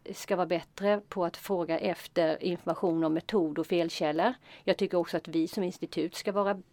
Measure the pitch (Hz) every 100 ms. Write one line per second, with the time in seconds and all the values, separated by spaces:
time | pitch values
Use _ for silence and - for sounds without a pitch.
0 | - 196 - 190 170 170 - - 196 208
1 | 208 - 170 - - 190 165 160 208 170
2 | - - 165 156 180 175 - 165 185 165
3 | 160 160 - 220 160 151 160 175 170 -
4 | 156 156 202 254 - - - - 190 180
5 | 170 170 165 165 160 - 180 - 170 -
6 | 160 - - 196 196 202 -